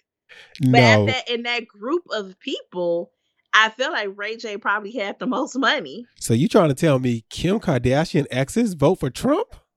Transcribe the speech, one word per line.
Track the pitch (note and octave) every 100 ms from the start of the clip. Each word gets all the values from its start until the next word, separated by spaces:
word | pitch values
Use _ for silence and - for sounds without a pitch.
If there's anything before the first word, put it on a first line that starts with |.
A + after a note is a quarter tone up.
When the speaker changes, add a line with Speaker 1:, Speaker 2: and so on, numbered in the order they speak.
| _ _ _ - - -
Speaker 1:
But | B2+ B2
at | A#2+ G#2+
Speaker 2:
No. | G2+
Speaker 1:
that, | - -
in | A#3
that | A#3+ A#3+ A#3
group | G#3 A3+ F4 -
of | A3 F#3+ F#3
people, | - C5+ - F3+ F3 E3+ G3 _ _ _ _
I | G#3+ A3
feel | A3 C#4
like | G4 G#3 G3+
Ray | G#3 A3+
J | A#3 G3+
probably | A#3 G#3 G3+
had | A#3 G3+ A3+
the | B3+
most | G#3+ C4+ B3+
money. | B3 D4 D3 F3+ A#3+ _
Speaker 2:
So | - A#2
you | F3+
trying | A3 D#3+
to | C3
tell | E3 C3
me | B2+ A#2 -
Kim | - E3 G#3+
Kardashian | - B2+ B2 C#3 E3+ E3 -
exes | B2 C3+ A3+ A#3
vote | E3 C#3+ F#3+
for | C#3
Trump? | - B3+ E4+ A#4+ - _